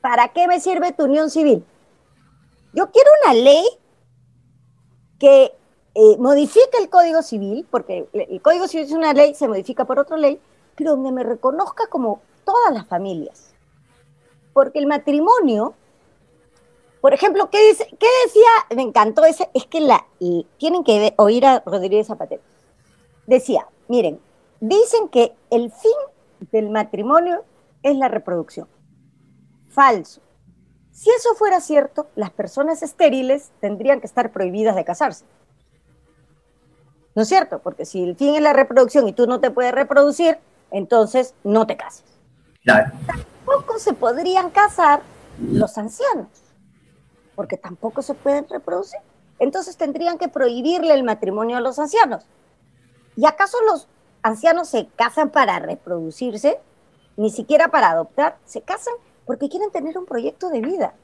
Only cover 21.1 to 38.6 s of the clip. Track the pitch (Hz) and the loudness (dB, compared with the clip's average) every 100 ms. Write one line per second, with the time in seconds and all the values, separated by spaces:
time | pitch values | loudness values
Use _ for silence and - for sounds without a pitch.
21.1 | - 208 233 269 247 - 190 185 208 214 | 2 2 4 4 2 0 -6 -2 -2 -2
22.1 | 214 156 - _ _ _ _ _ _ _ | -10 -12 -12 _ _ _ _ _ _ _
23.1 | _ - 262 254 214 - _ - 240 180 | _ 0 0 2 -4 -4 _ -4 -2 -2
24.1 | 147 _ _ _ _ 220 403 466 466 403 | -6 _ _ _ _ -2 0 2 0 0
25.1 | 247 233 _ _ 240 240 _ 440 571 554 | 0 0 _ _ -4 -4 _ 0 0 -6
26.1 | _ _ _ - 220 208 214 214 196 220 | _ _ _ -6 -4 -2 -6 -6 -6 0
27.1 | 311 349 349 - _ _ _ 277 277 262 | 0 0 -6 -10 _ _ _ -2 0 -2
28.1 | - - 175 151 - 165 _ _ _ _ | -4 -6 -8 -8 -16 -20 _ _ _ _
29.1 | _ _ _ _ _ _ - 269 214 151 | _ _ _ _ _ _ 2 2 2 -6
30.1 | _ _ _ _ _ _ _ _ _ 415 | _ _ _ _ _ _ _ _ _ 0
31.1 | 480 466 440 427 370 - 294 277 - - | 2 0 -2 0 -2 0 -2 -2 -10 -12
32.1 | - 196 - 196 - 302 320 311 - 320 | -10 -10 -10 -10 -6 -4 -4 -10 0 0
33.1 | 262 254 285 - _ 202 208 240 277 196 | 0 -4 -4 -6 _ -8 -4 -2 -2 -2
34.1 | - 226 - 185 196 220 190 165 175 285 | -6 -6 -6 -6 -2 -2 -2 -6 -4 -6
35.1 | 170 _ _ _ _ _ _ _ _ _ | -6 _ _ _ _ _ _ _ _ _
36.1 | _ _ _ _ _ _ _ _ _ _ | _ _ _ _ _ _ _ _ _ _
37.1 | - 220 381 339 156 - - 180 190 180 | -6 0 0 0 -8 -12 -12 -12 -8 -8
38.1 | 175 285 302 302 277 | -2 -2 2 2 2